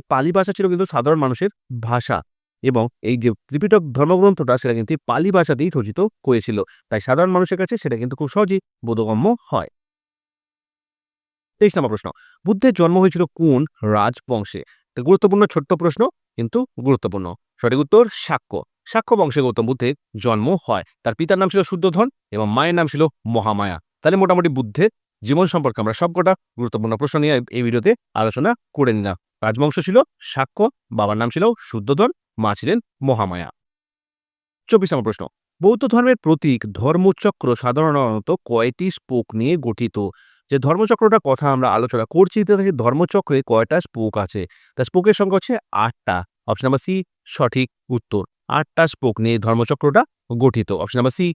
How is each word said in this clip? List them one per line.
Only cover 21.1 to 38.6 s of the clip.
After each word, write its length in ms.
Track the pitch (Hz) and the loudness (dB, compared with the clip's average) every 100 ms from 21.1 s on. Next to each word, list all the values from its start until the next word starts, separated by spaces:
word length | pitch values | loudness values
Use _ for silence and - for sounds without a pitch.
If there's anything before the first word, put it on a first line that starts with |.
| 113 | -4
পিতার 220 | 160 190 | 0 0
নাম 120 | 190 | 2
ছিল 120 | 196 | 0
শুদ্ধোধন 440 | 175 180 185 170 247 - _ | -2 -2 0 0 0 -4 _
এবং 140 | 104 104 | -4 -2
মায়ের 280 | 117 160 175 | 0 0 0
নাম 120 | 160 | 0
ছিল 140 | 143 156 - 110 | 0 0 -2 -4
মহামায়া। 500 | 117 107 104 101 82 - _ | -2 0 -2 -2 -6 -14 _
তাহলে 160 | 151 196 | 0 2
মোটামুটি 320 | 190 180 170 | 4 4 2
বুদ্ধের 400 | 131 113 101 208 - _ _ | -2 -4 -2 -2 -2 _ _
জীবন 240 | 104 147 185 | -2 2 2
সম্পর্কে 340 | 175 135 113 | 0 -2 -2
আমরা 120 | 107 | -4
সবকটা 400 | 110 175 180 180 185 _ - | -2 -2 0 0 0 _ -8
গুরুত্বপূর্ণ 360 | 120 110 113 110 | -6 -4 -4 -2
প্রশ্ন 220 | 143 156 | -2 0
নিয়ে 160 | 147 131 123 | 0 0 -2
এই 120 | 120 | -4
ভিডিওতে 280 | 120 117 170 240 _ | -2 0 0 0 _
আলোচনা 380 | 110 110 123 180 240 _ | -2 -2 0 -2 -2 _
করে 200 | - 127 | -2 0
নিলাম। 220 | 110 101 90 _ _ | 0 -2 -6 _ _
রাজবংশ 320 | 110 110 147 156 | -4 0 -2 -2
ছিল 180 | 190 220 - _ | 2 2 2 _
শাক্য, 500 | - 135 131 - 208 - - | -10 -6 -4 -2 -2 -2 -8
বাবার 260 | 113 104 107 | -2 0 0
নাম 120 | 120 | -2
ছিল 140 | 156 214 226 | 0 0 -2
শুদ্ধোধন, 500 | - 113 104 143 240 - _ - | -6 -6 -2 2 2 -2 _ -4
মা 120 | 107 101 | -2 -2
ছিলেন 220 | 123 233 - - | -2 -2 -4 -4
মহামায়া। 480 | 135 113 95 90 82 - _ _ _ _ _ _ _ _ _ _ - | -2 0 -2 -6 -10 -16 _ _ _ _ _ _ _ _ _ _ 0
চব্বিশ 200 | 110 95 | 2 2
নম্বর 120 | 139 | -2
প্রশ্ন, 200 | 110 104 80 _ _ - | -4 -6 -10 _ _ 0
বৌদ্ধ 220 | 190 233 262 | 2 2 2
ধর্মের 300 | 233 247 247 | 2 2 2
প্রতীক 420 | 156 160 151 120 107 | 2 0 0 -2 -4
ধর্মচক্র 760 | 95 123 170 190 - 208 - 127 120 | -4 0 2 2 2 -2 -2 -2 -2
সাধারণত 720 | 123 127 160 147 123 110 - 180 - | -2 0 0 0 0 -2 -4 -4 -2
কয়টি 420 | 117 | 0